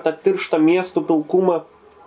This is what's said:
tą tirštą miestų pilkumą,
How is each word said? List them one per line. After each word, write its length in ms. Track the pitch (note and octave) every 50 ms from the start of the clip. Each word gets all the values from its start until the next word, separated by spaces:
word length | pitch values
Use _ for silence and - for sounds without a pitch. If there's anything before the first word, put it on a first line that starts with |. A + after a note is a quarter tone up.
| -
tą 80 | D#3+ D#3+
tirštą 460 | - - G3 F#3+ F3+ - - E3+ D#3+
miestų 400 | D#3 D#3+ F3 F#3 F3+ F3+ - E3 D#3
pilkumą, 560 | - E3 D3+ D3 - F3+ F#3 F#3+ F#3 E3+ D#3+ - - _ _ _ - _ - -